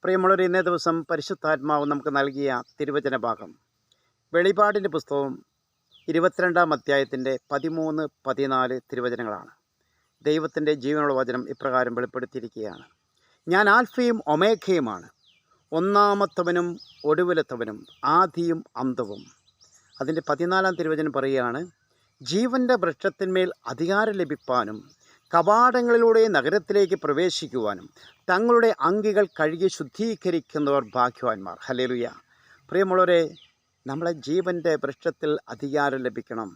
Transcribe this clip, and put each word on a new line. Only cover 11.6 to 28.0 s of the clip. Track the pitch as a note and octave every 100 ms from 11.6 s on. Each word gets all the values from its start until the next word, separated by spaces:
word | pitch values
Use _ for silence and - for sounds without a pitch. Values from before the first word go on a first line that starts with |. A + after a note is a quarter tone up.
| C#3 B2+ B2
വെളിപ്പെടുത്തിയിരിക്കുകയാണ്. | A#2 B2 B2+ B2+ C3 A2+ - G#2+ D#2 - _ _ _ _ _ -
"ഞാൻ | F#3 G#3
ആൽഫയും | G#3+ B3 - A#3+ A3+ -
ഒമേഗയുമാണ്, | D3+ G3 G#3+ - F3+ B2 F#2+ E2+ _ _ _ _ _ _
ഒന്നാമത്തവനും | D#3 F#3 G3+ G3+ G3+ G3+ - F3 F3 F3 E3+ - -
ഒടുവിലത്തവനും, | D3 D#3 F3+ E3 C#3+ B2 A2 G#2+ - _ C3
ആദിയും | D#3+ F#3 E3+ E3+ E3 - -
അന്തവും." | C3 B2+ A2 G#2 C#3 _ _ _ _ _ _ -
അതിൻ്റെ | C3+ D#3+
പതിനാലാം | D#3 C#3+ E3+ F#3+ F#3+
തിരുവചനം | E3+ D#3 D#3 D#3
പറയുകയാണ്, | C#3 C3+ C3+ B2 B2 F3 _ _ _ _ _
"ജീവൻ്റെ | B2+ F3 B3 B3+ B3 B3
വൃക്ഷത്തിന്മേൽ | E3+ D3+ G3 - F#3+ F#3 F3+ - A#2
അധികാരം | B2+ E3+ G3 A3 G3+
ലഭിപ്പാനും | D#3+ C#3+ - B2 G#2 G#2+ - _ _ _ _
കവാടങ്ങളിലൂടെ | E3+ E3 G#3+ B3 B3 A#3+ A#3 A#3 A3 A3
നഗരത്തിലേക്ക് | E3 C3 G3+ - G3+ F#3+ F3+
പ്രവേശിക്കുവാനും | D3+ C#3+ F3+ - C#3+ B2 G#2+ F#2+ - _